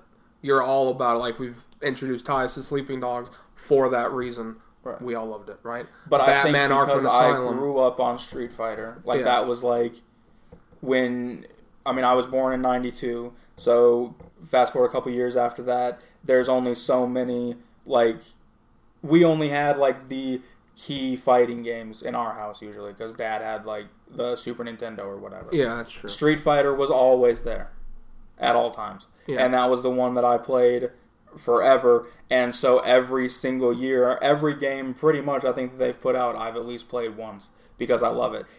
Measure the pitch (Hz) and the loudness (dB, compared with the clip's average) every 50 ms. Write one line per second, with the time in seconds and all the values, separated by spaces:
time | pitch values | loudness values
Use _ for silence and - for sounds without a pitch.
0 | _ _ _ _ _ _ _ _ - 139 139 135 127 131 135 135 135 131 123 139 | _ _ _ _ _ _ _ _ -2 0 0 2 2 2 2 2 2 0 0 0
1 | 127 120 117 117 120 120 113 127 131 123 123 - - _ _ _ - 143 127 131 | 0 0 0 0 -2 -4 -6 -8 -10 -12 -12 -16 -20 _ _ _ -6 -6 -6 -6
2 | 139 131 127 117 - - 139 131 127 123 - 147 131 - 147 139 135 - 135 127 | -6 -6 -6 -6 -6 -4 -2 -2 -2 -4 -6 -10 -8 -6 -6 -6 -6 -6 -8 -6
3 | 123 123 123 123 120 - - - _ _ _ - - - 147 135 131 123 127 120 | -6 -6 -6 -8 -10 -12 -18 -20 _ _ _ -18 0 2 4 4 4 4 2 0
4 | 120 123 135 127 123 123 120 120 113 113 110 - _ _ _ _ - 127 117 - | 0 -2 -4 -4 -6 -6 -8 -10 -12 -12 -14 -18 _ _ _ _ -14 -14 -14 -10
5 | 123 123 120 113 113 110 107 101 101 107 98 - - 117 117 120 113 - _ - | -10 -8 -8 -8 -8 -10 -12 -14 -14 -18 -20 -16 -12 -12 -12 -12 -12 -16 _ -20
6 | _ 156 147 139 131 139 139 139 139 151 147 143 143 139 139 139 139 139 139 135 | _ 2 2 4 6 6 6 6 4 4 4 4 4 4 4 4 4 4 2 2
7 | 131 127 120 123 127 135 143 131 127 123 123 127 139 143 139 131 131 127 123 - | 2 4 6 6 6 6 4 2 0 -2 -2 -2 -2 0 2 2 2 2 2 2
8 | 127 123 123 120 - - - 131 120 120 - - 113 113 107 110 110 113 117 - | 0 -2 -2 -4 -10 -12 -10 -10 -10 -10 -8 -8 -6 -6 -6 -8 -10 -12 -12 -10
9 | - 117 127 135 123 127 123 117 117 123 120 120 123 123 120 120 120 117 - - | -4 -2 0 2 2 2 2 2 0 -2 -4 -2 0 0 0 0 0 -2 -4 -10
10 | _ _ _ _ _ _ _ _ _ _ - - _ _ - _ - 127 131 127 | _ _ _ _ _ _ _ _ _ _ -20 -20 _ _ -20 _ -4 0 0 0
11 | 127 123 123 123 123 123 117 73 - - - _ _ _ _ _ _ 123 127 131 | 0 0 -2 -6 -6 -8 -10 -12 -16 -20 -20 _ _ _ _ _ _ -4 -2 0
12 | 127 127 127 127 123 127 131 131 131 131 131 127 127 127 127 123 127 123 123 - | 2 4 4 2 2 0 -2 -2 0 0 -2 0 0 0 0 -2 -4 -6 -8 -8
13 | 135 123 120 120 120 120 - - _ _ _ - - 123 120 120 120 120 120 120 | -6 -6 -6 -6 -8 -12 -16 -20 _ _ _ -4 0 2 4 6 6 6 4 4
14 | 123 117 - - - - _ - - - - 127 123 - - 131 123 120 - 131 | 0 -4 -8 -16 -20 -20 _ -20 -8 0 2 2 2 2 2 0 0 0 0 -4
15 | - 131 123 120 123 123 120 127 120 120 - - 123 123 123 123 123 123 117 - | -4 -4 -2 -2 -2 0 0 0 0 0 -4 -6 -4 -2 -2 0 -2 -4 -6 -8
16 | - _ _ _ - - 131 127 123 131 127 127 127 123 120 120 - - 131 127 | -16 _ _ _ 0 2 4 4 4 4 0 0 0 -2 -4 -2 0 0 2 2
17 | 123 123 123 127 127 127 123 123 120 120 120 - - _ _ _ _ - 131 120 | 2 0 -2 -2 -2 -2 -4 -4 -4 -6 -8 -10 -16 _ _ _ _ 0 2 4
18 | 117 117 113 - - - _ _ _ _ _ _ _ _ _ _ _ _ _ _ | 4 4 2 -2 -10 -20 _ _ _ _ _ _ _ _ _ _ _ _ _ _
19 | - 143 156 170 170 165 156 156 151 147 143 143 147 143 143 139 139 135 127 131 | 0 4 6 6 6 6 4 2 0 -2 0 0 0 0 2 2 2 0 0 -2
20 | 131 131 135 131 135 131 127 123 - _ _ _ _ _ _ - - - 147 139 | -8 -12 -10 -8 -6 -6 -6 -6 -8 _ _ _ _ _ _ -18 -12 -10 -8 -6
21 | 131 131 127 123 - 131 123 123 123 120 120 120 117 117 117 117 110 110 107 - | -6 -6 -6 -2 2 4 4 4 4 2 0 -6 -8 -8 -10 -10 -12 -14 -16 -12
22 | - - 120 120 117 113 110 110 107 107 104 - 107 107 101 104 101 101 98 - | -10 -8 -6 -6 -6 -6 -8 -10 -12 -12 -14 -14 -16 -16 -16 -14 -14 -14 -12 -12
23 | 113 113 113 120 117 110 110 107 110 110 110 104 104 110 107 107 104 104 _ _ | -14 -12 -10 -8 -6 -6 -6 -6 -6 -8 -8 -8 -8 -10 -10 -10 -12 -14 _ _
24 | _ _ - 123 120 123 120 117 - 120 120 123 120 117 113 110 120 113 110 104 | _ _ -8 -6 -4 -4 -4 -6 -8 -10 -10 -10 -10 -12 -10 -10 -12 -12 -10 -10
25 | 101 98 98 101 101 101 98 95 98 - 175 156 131 117 113 120 117 - - - | -10 -10 -12 -12 -14 -14 -16 -16 -10 -4 -2 0 0 0 -2 -6 -10 -12 -14 -14
26 | - 107 - - 147 151 156 147 - 147 147 143 139 143 139 135 139 139 147 131 | -12 -12 -6 0 0 2 2 2 2 2 2 4 2 2 0 0 0 2 2 4
27 | 127 131 127 127 123 120 117 - - 117 110 - - - - - - - - - | 6 6 6 6 6 4 2 0 -4 -6 -6 -6 -8 -10 -12 -14 -12 -12 -14 -14
28 | - - - - - - - - - 127 120 120 117 117 117 113 107 101 98 95 | -16 -18 -20 -20 -20 -20 -8 -2 0 2 2 2 2 0 -4 -8 -10 -12 -12 -14
29 | - _ _ _ _ - 139 123 131 127 127 127 123 127 127 123 123 127 127 127 | -20 _ _ _ _ -6 0 0 2 2 4 2 4 2 2 2 0 0 0 0
30 | 127 123 123 123 120 120 120 120 - - 135 127 123 123 123 120 123 120 - _ | 0 0 2 2 2 2 2 2 0 0 2 4 4 4 4 2 -2 -6 -8 _
31 | _ _ _ _ _ _ - 147 - 123 120 120 - 135 135 123 123 123 120 117 | _ _ _ _ _ _ -20 -6 -2 0 2 4 6 6 6 6 6 4 4 4
32 | - - - - - - 131 127 123 120 117 - - 131 127 123 - - 127 131 | 2 -4 -14 -20 -4 -2 0 0 0 0 -2 0 2 4 4 4 4 4 4 4
33 | 127 127 131 131 127 127 - - - 131 131 127 127 120 120 120 131 131 131 123 | 4 2 -2 -2 -2 -4 -6 -6 -6 -4 -2 0 0 0 0 0 -2 0 2 2
34 | 123 123 127 - - 139 147 147 156 151 139 143 143 135 135 135 135 131 127 - | 2 2 0 0 2 2 2 2 0 -2 -2 -2 -4 -4 -4 -6 -8 -10 -6 0
35 | 151 156 156 143 135 143 139 131 131 127 123 131 127 123 127 131 127 123 123 - | 0 2 2 2 -2 -4 -2 -2 -2 -2 -2 -2 -6 -6 -4 -2 -2 -2 -2 -2
36 | - 131 127 127 123 120 113 110 110 113 117 117 117 120 123 117 - - 123 123 | -2 -2 0 0 -2 -2 -4 -4 -8 -8 -6 -8 -8 -8 -12 -14 -12 -10 -8 -6
37 | 117 113 110 110 113 110 104 98 - - _ _ _ _ _ - 123 120 123 - | -6 -6 -8 -10 -14 -14 -14 -18 -20 -20 _ _ _ _ _ -8 0 0 2 2
38 | 120 117 117 120 120 117 110 104 101 - - | 2 0 0 -2 -2 -4 -4 -8 -12 -14 -20